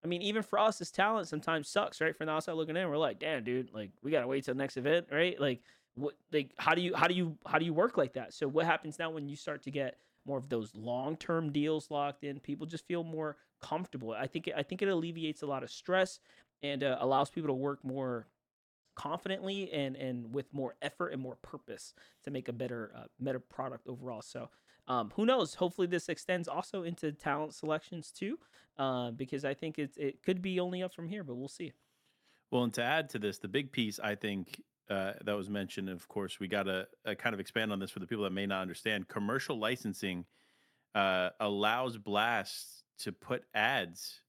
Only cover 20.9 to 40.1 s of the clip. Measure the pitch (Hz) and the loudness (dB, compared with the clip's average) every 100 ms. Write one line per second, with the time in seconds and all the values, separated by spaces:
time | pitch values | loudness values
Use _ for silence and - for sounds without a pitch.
20.9 | - 175 135 131 117 - 143 - 107 - | -4 -4 -4 -8 -10 -12 -14 -12 -14 -14
21.9 | - - _ - 139 127 120 123 120 107 | -20 -20 _ -8 -6 -4 -4 -4 -4 -8
22.9 | 117 113 _ 127 127 - - 131 123 - | -10 -16 _ -2 -2 -6 -6 -6 -6 -10
23.9 | 123 127 113 - 123 123 _ _ _ - | -10 -8 -8 -10 -12 -12 _ _ _ 0
24.9 | - 107 - 220 262 165 - 180 180 180 | 0 2 2 6 6 4 2 0 2 2
25.9 | 175 - 165 - 180 165 143 - 196 170 | 2 0 -4 0 0 0 -4 -4 -4 -4
26.9 | 170 156 147 - 143 156 - 156 156 - | -2 -2 -2 0 0 0 -4 0 0 -2
27.9 | 175 147 - 190 311 _ - _ - 135 | -10 -10 -6 -4 -4 _ -20 _ -2 0
28.9 | 127 120 117 131 139 139 139 160 151 143 | 2 0 -4 -4 -2 -2 -2 -4 -4 -4
29.9 | - 143 - - 185 190 180 180 180 180 | -2 -4 -2 0 0 0 0 0 -2 -4
30.9 | - 170 208 156 123 135 - 160 - _ | -6 -8 -6 -6 -6 -8 -8 -10 -12 _
31.9 | _ _ _ _ _ _ 127 120 107 120 | _ _ _ _ _ _ 2 2 2 2
32.9 | 156 160 120 104 95 101 117 139 - 110 | 2 0 -2 -2 -2 -2 -2 -2 -2 -2
33.9 | 101 107 104 110 98 90 - - _ _ | -2 -4 -2 -2 -2 -6 -12 -18 _ _
34.9 | 98 95 104 104 104 95 101 95 - 95 | -2 -2 -4 -2 -2 -2 -4 -4 -4 -6
35.9 | 90 - - 95 - 98 101 98 92 92 | -6 -8 -6 -6 -6 -2 0 2 0 -4
36.9 | - - 101 120 104 98 - 110 101 95 | -8 -6 0 0 0 -2 0 0 0 -2
37.9 | - 92 113 101 95 98 95 92 82 - | -6 -6 -2 0 0 0 0 -2 -4 -2
38.9 | 104 92 - 101 131 - 127 107 123 110 | -2 -2 -4 -2 -2 -2 -2 0 0 -2
39.9 | 95 98 | -2 -2